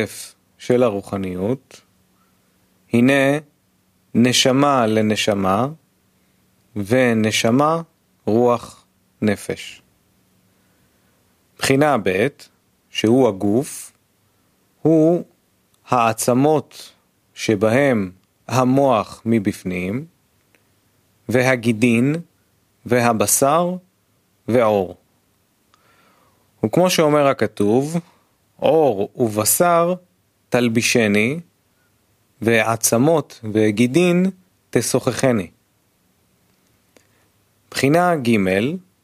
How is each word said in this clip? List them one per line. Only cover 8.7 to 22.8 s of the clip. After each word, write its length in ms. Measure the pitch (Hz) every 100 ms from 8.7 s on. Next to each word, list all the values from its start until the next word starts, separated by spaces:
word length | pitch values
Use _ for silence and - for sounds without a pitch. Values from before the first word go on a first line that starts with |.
| - _ _ _ -
נפש. 600 | 107 98 - 95 - - _ _ _ _ _ _ _ _ _ _ _ _ _ _ _ _ _ -
בחינה 400 | - 135 151 127
ב', 240 | 95 92 127 - - _ _ _ _
שהוא 380 | - 107 127 123
הגוף, 640 | 95 101 110 143 - - _ _ _ _ _ _ _ _ _
הוא 420 | 151 160 160 175 - _ _ _ _ _ -
העצמות 1000 | 123 113 110 - 123 143 156 - - - _ _ _ _
שבהם 800 | - - 107 107 123 143 117 95 90 _ _ -
המוח 760 | 117 127 135 139 113 92 - 113
מבפנים, 800 | 113 101 98 92 90 90 117 165 _ _ _ _ _ _ _ _ _ _ _ -
והגידין, 880 | 120 127 131 113 107 123 117 131 160 170 _ _ _ _ _